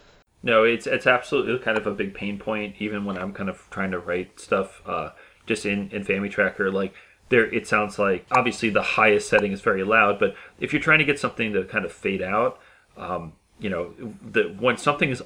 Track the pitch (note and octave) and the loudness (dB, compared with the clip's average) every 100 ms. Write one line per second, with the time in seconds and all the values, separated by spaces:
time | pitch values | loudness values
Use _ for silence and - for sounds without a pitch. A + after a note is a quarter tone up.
0 | _ _ _ _ B2 A2+ A2+ A#2 - C3 | _ _ _ _ 2 4 4 2 -2 0
1 | C3 B2 - C#3+ A2 B2 - A2 G#2 G2+ | 2 2 2 -2 0 -2 0 0 -2 -4
2 | G2 - G2+ G2+ - G#2+ G#2 G2+ G#2 G#2 | -6 -6 -8 -6 -6 -4 -6 -6 -6 -4
3 | G2+ F#2+ F#2 G2 G2 F2+ - - F#2+ F#2 | -4 -6 -8 -6 -8 -8 -12 -6 -4 -4
4 | E2+ F2+ F#2 - - G2+ F#2+ - - F2+ | -2 -4 -4 -12 -2 -2 -2 -8 -8 -6
5 | - - - _ - A2 G#2 G2+ G2 G#2+ | -6 -12 -20 _ -6 -4 -2 -2 -4 -6
6 | G2 G2 G2+ G2+ F#2+ - G2 G2 G2 - | -2 -2 -2 0 0 0 -2 0 -4 -8
7 | - _ _ B2 A2 A2+ - G#2+ G#2 - | -20 _ _ 2 2 0 0 0 0 0
8 | G2+ F#2 - - A#2+ - A#2 G2+ G2 - | 0 0 2 2 2 0 0 0 0 4
9 | A2 G#2 - A2 G2+ G2 - G2 F#2+ A2 | 6 6 4 4 4 0 0 0 4 4
10 | G#2 G2+ G2+ - - - - D3 D#3 D#3 | 4 4 0 0 -12 -10 -4 -2 2 4
11 | D3 C#3+ B2 - A2+ G2+ F#2+ A2 F2+ - | 4 0 -2 -2 -2 -2 -2 -2 -4 -4
12 | G2 F#2+ F#2 G2+ B2 - - _ _ - | -4 -2 -2 0 0 -2 -12 _ _ -14
13 | F#2 F2+ E2 - _ _ G#2+ F2+ E2+ - | -6 -6 -8 -16 _ _ -6 -4 -6 -8
14 | B2 G2 A2+ G#2+ G2+ G2 A#2+ A#2 - D3 | -14 -14 -2 0 0 0 0 0 0 0
15 | D3+ B2+ | -2 -2